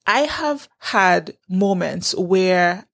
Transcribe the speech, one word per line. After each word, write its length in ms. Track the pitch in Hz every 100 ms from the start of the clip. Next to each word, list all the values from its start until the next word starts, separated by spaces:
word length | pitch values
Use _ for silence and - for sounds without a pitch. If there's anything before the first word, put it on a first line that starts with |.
| -
I 140 | 233
have 480 | 302 - 302 285 - _
had 580 | - 214 185 175 160 - _
moments 640 | 185 196 185 - 185 -
where 720 | - 180 190 185 180 175 185 -